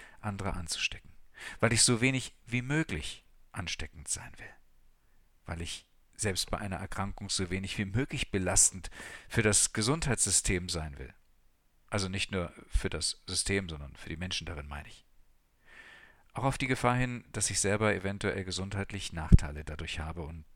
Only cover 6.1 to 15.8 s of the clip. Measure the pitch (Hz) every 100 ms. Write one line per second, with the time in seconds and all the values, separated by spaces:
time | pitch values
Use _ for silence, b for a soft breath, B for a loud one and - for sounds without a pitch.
6.1 | - 107 90 - - 101 92 - - 98
7.1 | - 101 - 90 95 95 - 98 104 143
8.1 | 139 - 101 90 95 - 92 - B B
9.1 | B B - 107 101 - - 107 160 151
10.1 | 110 101 95 - 90 90 85 78 69 65
11.1 | - _ _ _ _ _ _ _ 104 95
12.1 | 95 - 95 87 - - - - 78 -
13.1 | - - 92 - 98 92 78 71 - -
14.1 | 80 92 - 80 73 71 73 - - _
15.1 | - - _ _ _ B B